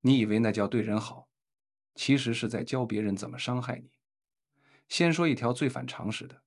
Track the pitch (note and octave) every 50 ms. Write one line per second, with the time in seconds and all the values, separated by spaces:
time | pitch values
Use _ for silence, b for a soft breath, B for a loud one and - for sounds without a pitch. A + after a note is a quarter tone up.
0 | - B2 C#3 C3 A2 G#2+ G#2 A2 A#2 A2 G#2+ A2 G2+ G2 - A#2+ A2 A2 G#2 G#2+
1 | A2 - - - - _ _ _ _ _ _ _ _ _ _ _ _ _ _ -
2 | - - C#3 C3+ B2+ A#2 A#2 - - A#2+ A#2 G#2 - - - C3 B2 A2+ A2 G#2+
3 | G#2+ G#2 G2 G2 - - - B2+ - - B2 B2 A#2+ B2 A#2+ - B2 - _ _
4 | _ _ _ _ _ _ _ _ _ _ b b b b b b b b - -
5 | F3 E3+ D#3+ D#3+ F3 D#3+ C#3 B2 A#2+ A#2 B2 B2+ D3+ C3+ B2 B2+ B2+ B2+ - -
6 | - G2+ A2 - B2+ B2+ - - _